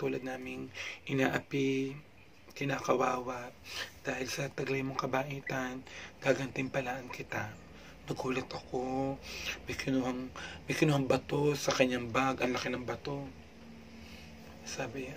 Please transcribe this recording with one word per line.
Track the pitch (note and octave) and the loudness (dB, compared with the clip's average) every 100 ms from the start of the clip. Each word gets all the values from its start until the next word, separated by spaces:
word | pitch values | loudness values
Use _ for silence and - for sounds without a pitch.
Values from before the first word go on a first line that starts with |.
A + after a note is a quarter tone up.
tulad | C#3 C3+ | 0 0
naming | C3 B2+ B2+ B2+ C3 - - - | -2 -6 -6 -6 -8 -8 -8 -8
inaapi, | - C3+ C3 B2+ - C#3+ C3+ C3+ C3+ D3 - - - - - - | 0 4 6 4 2 2 4 4 2 -4 -12 -20 -20 -20 -16 -4
kinakawawa. | C#3 C3+ - B2+ B2+ B2+ B2 B2 B2 - - - - - | -2 0 4 4 4 2 -2 -6 -8 -12 -10 -8 -8 -6
Dahil | C#3 B2+ B2+ | -4 -2 -2
sa | - C#3 | -2 -2
taglay | - C3+ C3+ | -2 0 0
mong | C3+ C3 | 0 0
kabaitan, | C3+ C3 C#3+ C#3 - C3 C3 B2+ - - - - | 0 0 0 -4 -2 -2 -2 -6 -10 -12 -12 0
gagantimpalaan | C#3 C3 C3+ B2+ C3 C#3 B2+ B2+ B2 | 4 4 2 -2 0 0 0 -4 -6
kita." | - B2 A2 G#2+ - - - - - - | -8 -4 -4 -4 -8 -16 -16 -16 -10 -6
Nagulat | C3 B2+ B2+ B2+ | -2 0 0 -2
ako. | B2+ - B2+ B2+ C3 C3+ C#3 - - - - - | -8 -4 -2 0 2 2 0 -6 -6 -6 -6 -6
May | A#2+ | -2
kinuhang, | - C3 B2+ B2+ B2+ - - - | 2 4 2 -2 -6 -8 -10 -6
may | - C3 | -4 4
kinuhang | D#3 C#3+ | 6 6
bato | C3 C3 - C#3+ D3 | 6 4 4 4 4
sa | C3+ - | 4 2
kanyang | C3+ B2+ B2+ A#2+ | 6 6 4 2
bag. | B2+ C3 B2+ | 2 4 4
Ang | B2+ A#2+ | 2 2
laki | B2+ | 0
ng | B2 A#2 | -2 -2
bato. | A#2 D3 C#3+ C3+ - - - - - - - - - - - - - | -4 -4 -4 -6 -12 -16 -16 -16 -16 -16 -16 -14 -14 -14 -16 -16 -12
Sabi, | - - C3 C3 C3 | -8 -6 -4 -4 -6